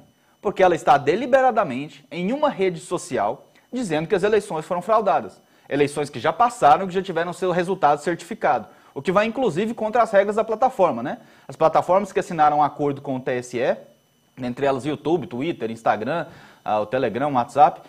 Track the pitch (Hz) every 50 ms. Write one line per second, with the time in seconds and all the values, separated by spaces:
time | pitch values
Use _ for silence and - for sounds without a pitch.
0 | - _ _ _ _ _ _ _ - 208 185 - 185 180 170 151 - 170 147 139
1 | 131 143 170 220 277 247 254 262 254 262 220 226 202 147 120 131 143 156 - -
2 | _ - - 170 180 196 262 302 302 277 170 165 190 190 175 165 - - 180 160
3 | - - 131 110 101 107 123 - - _ _ _ _ _ - 254 247 175 160 151
4 | 165 156 208 180 185 208 220 202 202 - 170 156 - - 185 175 180 220 220 226
5 | 208 190 170 143 107 92 - _ _ _ _ _ _ - - 143 147 139 - 151
6 | 147 139 - 123 110 156 170 - 233 240 240 - 170 143 151 170 196 185 170 196
7 | 185 190 170 165 170 175 165 - 190 185 165 180 175 185 190 - - 143 151 147
8 | - 185 170 170 - - - - - 160 131 117 101 - - - _ _ - 139
9 | 135 190 175 202 214 226 220 269 262 208 143 175 220 220 240 - 220 214 214 247
10 | 220 208 196 196 202 208 208 220 208 233 220 214 254 247 - - 185 160 127 117
11 | 117 156 214 - - - _ _ _ - 139 - 160 156 - 151 143 - 180 196
12 | 202 185 - 196 175 - 180 160 151 151 147 147 147 139 - - 147 143 135 131
13 | - 143 131 127 123 143 127 123 123 - - 113 127 165 226 - - - _ _
14 | _ _ _ _ _ _ _ - 127 123 120 135 139 139 135 131 117 156 143 -
15 | - 156 170 170 120 - 120 120 143 170 156 - 113 110 113 113 - 139 110 104
16 | 107 127 160 170 151 - - - - - - _ - - 107 107 107 - 131 131
17 | 131 113 95 120 143 147 139 123 117 - - 135 151 170 - - -